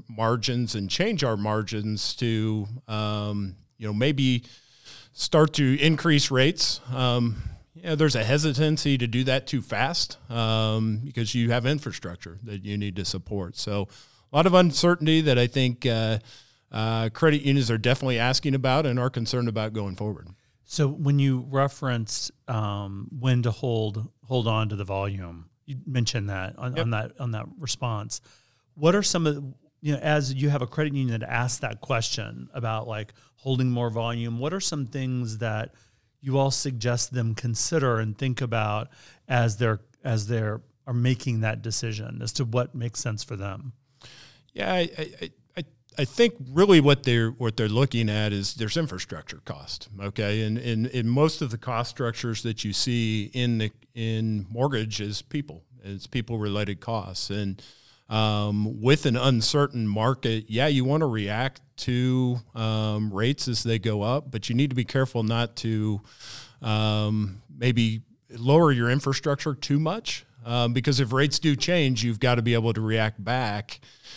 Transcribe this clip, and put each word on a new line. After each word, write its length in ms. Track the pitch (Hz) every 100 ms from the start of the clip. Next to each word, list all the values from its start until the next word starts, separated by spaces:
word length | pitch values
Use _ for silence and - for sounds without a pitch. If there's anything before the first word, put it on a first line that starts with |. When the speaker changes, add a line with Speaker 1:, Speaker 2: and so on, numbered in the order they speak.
| -
Speaker 1:
margins 640 | 110 113 120 107 120 117 110
and 140 | 98
change 340 | - 202 185
our 140 | 131 107
margins 760 | 104 107 104 107 107 107 - -
to, 520 | 120 110 110 110 101 120 -
um, 680 | 107 107 104 104 101 98 90 _ -
you 100 | 107
know, 60 |
maybe 500 | 104 135 139 131 120 - - _ _ - - -
start 400 | - - 160 151
to 280 | 151 135 143
increase 480 | 151 156 170 147 -
rates? 520 | 127 139 202 - - -
Um, 480 | 127 127 123 120 110 - - _ 165
you 80 |
know, 120 | 175 151
there's 200 | 151 120
a 80 |
hesitancy 760 | 110 147 151 131 156 151 147 135
to 100 | 120
do 160 | 123 131
that 200 | 131 -
too 160 | 135
fast, 560 | - 104 135 170 - - -
um, 640 | 117 113 110 110 110 110 107
because 320 | 135 123 107 123
you 160 | 117
have 140 | 120 123
infrastructure 720 | 151 127 87 87 87 - 90
that 220 | 113 101 101
you 120 | 104
need 180 | 101 95
to 100 | 90
support. 500 | 95 - 101 85 -
So 320 | - 101 98 - - _ _
a 40 | 143
lot 100 | 180
of 80 |
uncertainty 680 | 185 175 135 175 175 151 160
that 180 | 151 123
I 80 | 120
think, 380 | 135 127 120 127
uh, 340 | 113 110 107 - - - _ _
uh, 380 | 110 110 113 113
credit 320 | 110 160 147
unions 300 | 139 139 120
are 60 | 117
definitely 420 | 123 127 135 120
asking 360 | 123 135 147 135
about 300 | 131 135 151
and 140 | 123
are 100 | 123
concerned 400 | 127 110 127 120
about 240 | 110 110
going 220 | 107 98 90
forward. 320 | 107 85 82 - _ _ -
Speaker 2:
So 220 | - 143
when 320 | 147 143 143
you 260 | 139 127 127
reference, 800 | 135 139 - 135 120 107 - - - -
um, 600 | 113 107 101 101 98 - 139
when 240 | 131 123
to 80 | 120
hold, 580 | 104 127 113 107 104 110 -
hold 240 | - 127 117
on 220 | 110 104
to 60 | 104
the 80 |
volume, 680 | 98 98 101 98 87 85 82 _ -
you 120 | 131 156
mentioned 440 | 127 113 120 101
that 280 | 95 95 -
on, 180 | 127 127
Speaker 1:
Yep. 80 |
Speaker 2:
on 60 | 113
that, 200 | 110 113 -
on 120 | 123
that 140 | 107 - -
response. 640 | 139 - 123 107 110 - - _ _ _ _
What 220 | - 156 202
are 80 |
some 240 | 202 180 156
of, 160 | 143 135 - _ _
you 120 | 147
know, 60 | 139
as 340 | 156 151 135
you 160 | 135 143
have 120 | 143
a 60 | 127
credit 260 | - 151
union 260 | 139 127 113
that 100 | -
asks 300 | 120 123 -
that 220 | - 110
question 680 | - 120 117 - 110 120 127
about, 340 | - 113 110 117
like, 260 | 107 104 _ _ _
holding 340 | 135 131 127
more 200 | 120 120
volume, 500 | 113 113 117 117 117
what 140 | 143
are 60 | 190
some 260 | - 151 120
things 520 | 139 131 127 117 110
that 360 | 113 107 113 - _ _ _ _
you 180 | 135 135
all 140 | 135
suggest 640 | - 143 123 120 120 -
them 220 | 123 113 107
consider 640 | 120 107 - 160 135 113
and 180 | 110 101
think 240 | 131 120
about 480 | 123 113 107 107 131 - - - -
as 280 | 123 117 101
they're, 240 | 117 107 - _
as 240 | 135 110 101
they're, 340 | 117 107 107 - _ -
are 80 |
making 480 | 120 123 127 131 113
that 200 | 110 110
decision 600 | 110 - 113 107 - -
as 120 | 117
to 120 | - 120
what 280 | 123 123
makes 260 | 123 117 -
sense 240 | 123 107
for 120 | - 98
them? 360 | 98 98 131 - _ _ - - - - _
Speaker 1:
Yeah, 200 | - 196
I, 160 | 180 170 -
I, 320 | 151 - - - _ -
I, 60 | 151 _ _ -
I 60 | 135
think 300 | - 233 233 127
really 280 | 147 202 170
what 240 | 143 139
they're, 260 | 127 120 113
what 260 | - 117 107
they're 100 | 107
looking 420 | 110 139 117 110
at 240 | 107 107
is 220 | 101 98 -
there's 220 | 107 165
infrastructure 640 | 156 92 - 80 - - -
cost, 440 | 71 - - - 98
okay? 420 | 101 104 104 107
And, 140 | 110 113
and, 300 | 120 110 123
and 220 | 127 117
most 320 | 127 156 156
of 100 | 135
the 60 | 113
cost 340 | - 113 123
structures 500 | - 120 110 120 110
that 200 | 117 110
you 100 | 104
see 520 | 95 131 120 113 110 104
in 260 | 127 123 113
the, 120 | 107 - _
in 540 | 120 113 110 110 107 92
mortgage 520 | 117 139 110 110 104
is 200 | 104 101
people. 420 | - 147 147 80 - 123
It's 240 | 98 98 -
people-related 720 | 123 113 117 104 101 101 95
costs. 500 | - 113 95 92 -
And, 320 | 101 98 95 - - _ _ -
um, 720 | 110 110 104 104 104 107 117
with 240 | 120 151 139
an 120 | 123
uncertain 680 | 131 120 104 147 139 120 107
market, 600 | 101 113 131 120 113 107
yeah, 200 | 110 151
you 180 | 139 127
wanna 220 | 151 151
react 540 | 110 101 107 131 - _ -
to, 640 | - 123 127 127 127 123 - 117
um, 560 | 110 110 107 107 107
rates 360 | 98 117 143 -
as 140 | 113
they 160 | 117 113
go 220 | 113 104
up, 300 | 104 139 -
but 160 | 110 -
you 80 | 120
need 140 | 143
to 60 | 127
be 100 | 117
careful 380 | 135 131 120
not 340 | 107 117 120 -
to, 440 | 117 110 107 101 - - - - - _
um, 800 | 113 107 107 107 104 107 101 98 -
maybe 480 | 135 123 120 113 110 - _ _
lower 420 | 113 123 156 160
your 180 | 123 117
infrastructure 640 | 139 139 131 151 143 156
too 260 | 139 - 143
much, 460 | 156 214 - - - - 113
um, 260 | 120 120
because 300 | 123 135 131
if 100 | 123
rates 280 | 131 147 -
do 160 | 160 139
change, 480 | - 175 139 120
you've 160 | 117 107
gotta 220 | 127 120
be 120 | 117
able 180 | 117 113
to 100 | 110
react 400 | 110 110 110 110
back, 600 | 98 127 117 104 107 - - - -